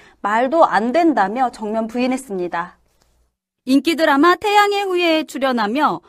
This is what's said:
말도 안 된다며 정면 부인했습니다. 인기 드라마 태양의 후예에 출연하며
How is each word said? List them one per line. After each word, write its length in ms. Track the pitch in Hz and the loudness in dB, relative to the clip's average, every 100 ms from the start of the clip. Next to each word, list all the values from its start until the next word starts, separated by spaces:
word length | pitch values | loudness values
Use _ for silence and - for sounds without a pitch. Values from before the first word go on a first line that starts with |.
| - _ | -20 _
말도 440 | 202 220 262 320 311 | -2 0 0 2 2
안 260 | 185 226 | 2 0
된다며 600 | 320 339 233 190 226 247 | 2 2 2 0 0 -4
정면 360 | - 220 220 220 | -4 -6 -6 -4
부인했습니다. 920 | 247 254 254 - 190 175 170 180 _ _ _ _ _ _ _ _ _ - | -2 -2 -4 -6 -8 -6 -6 -10 _ _ _ _ _ _ _ _ _ 0
인기 300 | 269 277 311 | 0 0 0
드라마 400 | 320 277 339 359 | 2 4 4 2
태양의 480 | 415 415 415 403 | 2 2 2 0
후예에 400 | 403 359 349 320 - | -2 0 0 0 -2
출연하며 760 | 277 262 247 202 254 277 170 | -4 -2 -2 -2 -2 -2 -2